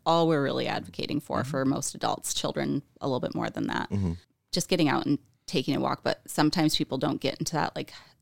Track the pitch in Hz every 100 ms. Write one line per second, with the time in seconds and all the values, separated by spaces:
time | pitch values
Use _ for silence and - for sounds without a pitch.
0 | - 165 165 151 135 131 117 110 - -
1 | - - - - 131 139 135 143 131 -
2 | 113 - - - - 147 143 143 - -
3 | 139 123 - - - 110 110 58 - 101
4 | 92 85 _ _ - - - 180 147 135
5 | - 143 _ _ - - 139 131 131 135
6 | - - - - 151 180 151 - 147 131
7 | 147 - - - 160 151 - - - -
8 | - _